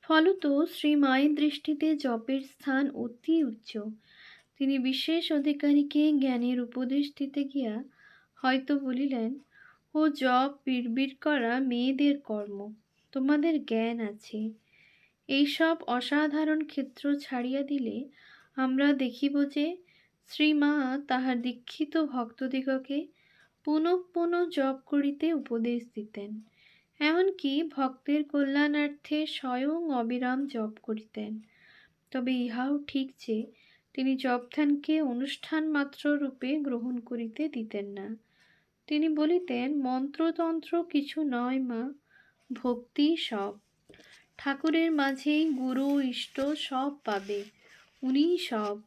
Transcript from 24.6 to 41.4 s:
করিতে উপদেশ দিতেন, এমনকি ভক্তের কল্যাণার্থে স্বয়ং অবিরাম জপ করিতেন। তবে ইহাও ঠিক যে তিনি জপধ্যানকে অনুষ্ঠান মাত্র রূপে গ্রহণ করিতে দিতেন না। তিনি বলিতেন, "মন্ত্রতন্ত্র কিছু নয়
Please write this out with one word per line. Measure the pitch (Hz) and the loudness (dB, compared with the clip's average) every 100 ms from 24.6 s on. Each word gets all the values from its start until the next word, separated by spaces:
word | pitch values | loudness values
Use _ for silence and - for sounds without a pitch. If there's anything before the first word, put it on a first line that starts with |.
| 269 269 _ | 0 -2 _
করিতে | 285 285 285 320 | 0 0 0 0
উপদেশ | 320 - 233 233 240 233 | 0 -2 -2 0 -2 -6
দিতেন, | - 208 - 202 214 214 _ _ _ _ _ | -12 -12 -12 -12 -12 -14 _ _ _ _ _
এমনকি | 302 339 381 370 277 277 | 2 4 2 0 -2 -2
ভক্তের | 330 277 262 262 - 294 | -2 -2 -2 -2 0 0
কল্যাণার্থে | 294 285 277 285 294 294 294 294 - 302 311 | 2 0 2 2 2 2 -2 -4 -4 -4 -2
স্বয়ং | - 262 247 269 330 330 | -6 -4 -2 -2 -2 -2
অবিরাম | 262 233 247 247 262 277 | -2 0 0 0 -2 -2
জপ | 240 214 214 | -4 -6 -6
করিতেন। | - 214 214 - 214 220 - _ - - _ _ _ | -8 -8 -8 -10 -8 -10 -12 _ -20 -20 _ _ _
তবে | 262 247 | -6 -2
ইহাও | 254 240 226 262 285 285 | -2 -2 -2 -2 -2 -2
ঠিক | 277 269 - | -4 -4 -8
যে | - 220 233 _ _ _ _ | -4 -4 -4 _ _ _ _
তিনি | - 262 262 | -2 0 0
জপধ্যানকে | 262 247 247 - 294 285 285 311 | 0 -2 -2 0 2 2 2 0
অনুষ্ঠান | 285 240 277 285 - 311 311 | 2 -2 -4 -6 -4 -2 0
মাত্র | 294 285 - 294 294 | 0 -2 -2 0 0
রূপে | 277 269 254 302 | -2 -4 -2 -2
গ্রহণ | 277 233 240 247 | 0 -2 -2 -6
করিতে | 233 240 233 220 302 | -6 -6 -6 -4 -4
দিতেন | 254 220 208 202 | -4 -6 -6 -8
না। | 202 202 220 _ _ _ _ _ _ - | -10 -10 -12 _ _ _ _ _ _ -4
তিনি | 302 320 | 0 2
বলিতেন, | 302 311 349 359 240 254 294 | 2 2 2 0 -4 -2 0
"মন্ত্রতন্ত্র | 254 254 277 - 330 330 330 330 - 339 | 0 -2 -4 -2 -2 0 -2 -2 -2 -2
কিছু | 339 294 285 311 | 0 -2 -2 -4
নয় | 302 240 | -2 0